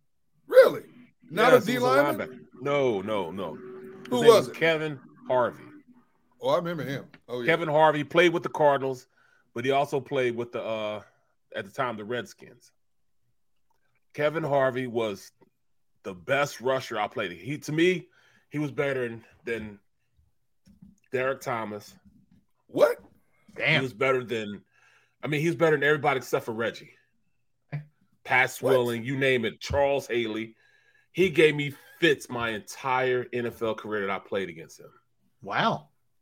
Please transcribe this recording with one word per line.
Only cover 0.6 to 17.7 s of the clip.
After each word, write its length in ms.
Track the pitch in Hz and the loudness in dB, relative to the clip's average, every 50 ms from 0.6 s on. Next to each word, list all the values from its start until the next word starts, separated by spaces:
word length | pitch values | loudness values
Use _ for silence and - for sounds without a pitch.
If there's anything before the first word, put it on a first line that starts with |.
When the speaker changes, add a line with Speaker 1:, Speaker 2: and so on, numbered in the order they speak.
| 480 170 143 - - - - - - - _ _ - - | 8 8 6 0 -6 -14 -20 -20 -20 -20 _ _ -18 -6
Speaker 1:
Not 240 | 156 202 226 254 254 | 0 2 6 6 6
Speaker 2:
Yes, 80 | 240 | 6
Speaker 1:
a 20 | 180 | 6
Speaker 2:
it 20 | |
Speaker 1:
D 60 | 220 247 247 | 2 0 0
Speaker 2:
was 40 | 247 | 2
a 20 | 254 262 277 | 4 4 4
Speaker 1:
lineman? 260 | 285 285 - - - - | 4 2 0 -4 -6 -10
Speaker 2:
linebacker. 100 | - - - - - - | -12 -16 -20 -20 -16 -8
No, 400 | 127 143 143 143 135 123 107 95 | -4 0 0 2 2 2 0 0
no, 280 | 95 107 110 101 90 80 | -2 -2 -2 -2 -2 -4
no. 240 | 90 101 90 80 - | -6 -8 -8 -8 -8
His 80 | - - - - - - - - - - - | -10 -14 -16 -18 -18 -18 -18 -18 -18 -10 -6
Speaker 1:
Who 60 | 254 247 | -2 6
Speaker 2:
name 40 | 233 | 8
Speaker 1:
was 80 | 233 220 | 10 10
Speaker 2:
was 120 | 185 135 | 10 8
Speaker 1:
it? 80 | 120 - | 2 -2
Speaker 2:
Kevin 440 | - 160 165 160 151 156 156 143 127 - - - - - | -2 0 0 2 0 -2 -6 -8 -10 -14 -20 -20 -12 -4
Harvey. 360 | - 127 127 120 104 - - - - - - - - - _ _ _ _ _ _ _ _ _ | 0 2 2 2 0 -2 -8 -16 -20 -20 -20 -20 -20 -20 _ _ _ _ _ _ _ _ _
Speaker 1:
Oh, 80 | 120 127 | -2 0
I 60 | 151 | 0
remember 280 | 175 175 170 175 151 - | 0 0 -2 -4 -6 -6
him. 220 | - 139 113 92 - - - _ | -6 -8 -8 -10 -14 -20 -20 _
Oh, 140 | - 120 123 | -10 -8 -2
yeah. 40 | 120 | 0
Speaker 2:
Kevin 200 | 160 165 165 170 156 | 2 2 2 2 2
Harvey 340 | 147 156 156 156 147 147 139 | 4 6 6 6 4 2 -2
played 300 | - - 170 175 175 165 | 0 4 4 4 4 4
with 80 | 170 | 0
the 80 | - - | -2 -4
Cardinals, 560 | - - 151 143 139 135 131 135 131 127 - _ _ _ _ _ _ _ _ _ - | 0 2 4 4 4 4 0 -4 -6 -8 -12 _ _ _ _ _ _ _ _ _ -10
but 100 | 117 120 | -4 -2
he 40 | 135 | 0
also 300 | 135 139 143 - 156 139 | 2 2 0 0 -2 -4
played 360 | 127 - 143 131 127 123 117 | -4 -4 -2 0 0 0 -2
with 160 | 113 120 120 | -4 -6 -6
the, 120 | - 113 92 | -8 -8 -6
uh, 380 | 110 113 110 107 107 107 101 98 - _ _ _ _ _ _ _ _ - | -6 -6 -4 -4 -6 -8 -8 -12 -16 _ _ _ _ _ _ _ _ -10
at 100 | 107 104 | -10 -10
the 60 | 98 | -8
time, 260 | - 143 131 123 113 | -6 -6 -4 -4 -6
the 60 | 104 104 | -8 -8
Redskins. 680 | 104 123 120 101 - - - - - 120 _ _ _ _ _ _ _ _ _ _ _ _ _ _ _ _ _ _ _ _ _ _ _ _ _ _ _ _ _ _ _ - | -8 -6 -8 -8 -10 -14 -20 -20 -20 -20 _ _ _ _ _ _ _ _ _ _ _ _ _ _ _ _ _ _ _ _ _ _ _ _ _ _ _ _ _ _ _ -6
Kevin 300 | 147 147 151 151 165 160 | -2 -2 -2 -2 -2 -2
Harvey 440 | 135 143 139 131 131 120 131 131 | 0 2 2 2 2 0 -2 -4
was 440 | 120 110 117 113 107 98 95 - - _ _ _ _ _ _ _ _ _ _ _ _ _ _ - | -4 -2 -2 -2 -2 -4 -8 -12 -18 _ _ _ _ _ _ _ _ _ _ _ _ _ _ -14
the 100 | 98 92 | -14 -14
best 480 | 87 80 - 135 139 143 139 - - | -10 -4 -2 0 0 0 -2 -4 -4
rusher 380 | 113 131 131 131 - - 113 107 | -2 -2 -2 -2 -4 -6 -4 -4
I 80 | 104 | -4
played. 240 | 101 - 120 104 85 87 | -4 -4 -6 -6 -6 -8
He, 240 | 82 90 127 151 131 | -10 -10 -10 -10 -8
to 120 | - 147 | -8 -6